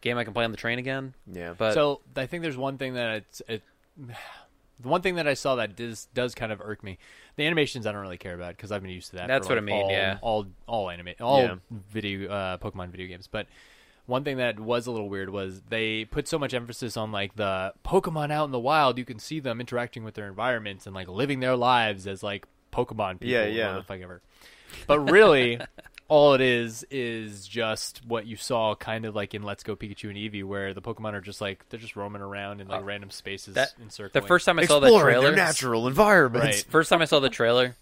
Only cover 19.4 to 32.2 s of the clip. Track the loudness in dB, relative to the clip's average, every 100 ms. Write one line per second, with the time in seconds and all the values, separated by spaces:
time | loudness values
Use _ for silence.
19.4 | -6 -6 -4 -4 -6 -8 -14 -12 -12 -4
20.4 | -2 -2 -4 -12 -12 -12 -10 -4 -2 -2
21.4 | 0 2 4 4 4 -2 -8 -8 -6 -8
22.4 | -12 _ _ -4 -4 -2 -6 -4 -2 2
23.4 | 2 0 -2 -4 -10 -14 -14 -18 _ _
24.4 | -20 -20 -20 -18 2 2 6 10 10 8
25.4 | 6 0 -8 -16 -20 -20 _ 8 10 8
26.4 | 6 4 0 -6 -10 -6 -4 -6 -10 -14
27.4 | -10 -4 -2 -4 -8 -12 -6 -6 -6 -12
28.4 | -4 0 0 -2 -4 -6 -4 -6 -6 -6
29.4 | -8 -10 -8 -8 -8 -12 -12 -8 -8 -8
30.4 | -6 -6 -6 -8 -10 -8 -8 -8 -10 -8
31.4 | -8 -8 _ -16 -14 -10 -10 -8